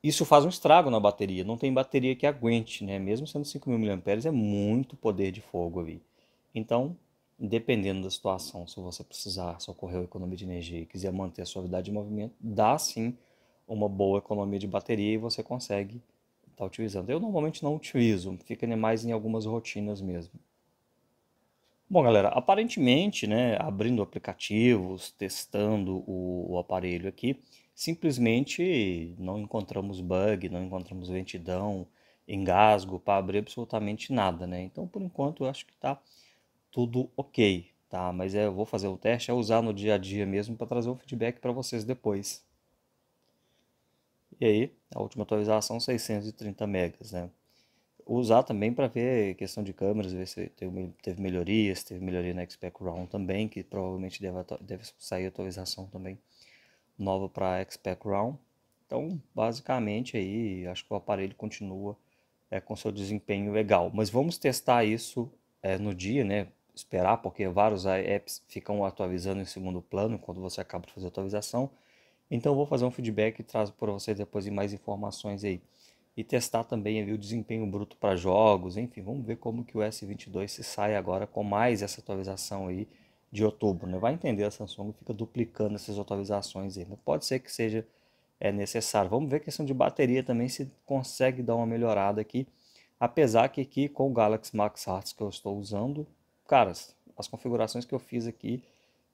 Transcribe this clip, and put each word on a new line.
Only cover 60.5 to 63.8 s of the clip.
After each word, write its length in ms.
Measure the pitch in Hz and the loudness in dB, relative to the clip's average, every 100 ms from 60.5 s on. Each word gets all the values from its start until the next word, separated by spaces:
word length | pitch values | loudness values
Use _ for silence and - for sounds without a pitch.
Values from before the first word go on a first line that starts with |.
| 92 90 | -4 -6
acho 180 | 92 - | -8 -6
que 60 | |
o 60 | 104 | -6
aparelho 360 | - 101 95 | -2 -2 -2
continua, 640 | - 110 - 101 95 101 107 _ _ _ _ _ | -6 -10 -8 -10 -8 -8 -10 _ _ _ _ _
é, 80 | 95 | -8
com 160 | - 107 | -6 -6
seu 160 | 110 | -4
desempenho 600 | 101 98 104 - 101 101 | -4 -4 -4 -2 -2 0
legal. 360 | 107 104 98 | 0 6 4